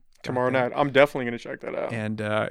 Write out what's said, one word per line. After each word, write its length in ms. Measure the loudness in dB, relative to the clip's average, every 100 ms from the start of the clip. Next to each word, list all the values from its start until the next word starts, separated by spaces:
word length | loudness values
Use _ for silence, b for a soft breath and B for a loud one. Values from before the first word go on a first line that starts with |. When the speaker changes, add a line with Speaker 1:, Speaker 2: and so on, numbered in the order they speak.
| -20 -12
Speaker 1:
Tomorrow 280 | -6 0 2
Speaker 2:
Got 80 | 2
that. 80 | 0
Speaker 1:
night. 100 | 0
I'm 100 | 2
definitely 340 | 6 6 4 -4
gonna 120 | -6
check 220 | -8 -12
that 140 | -8
out. 180 | -6 -4
Speaker 2:
And, 280 | -4 -4 -4
uh, 280 | -2 -2 -2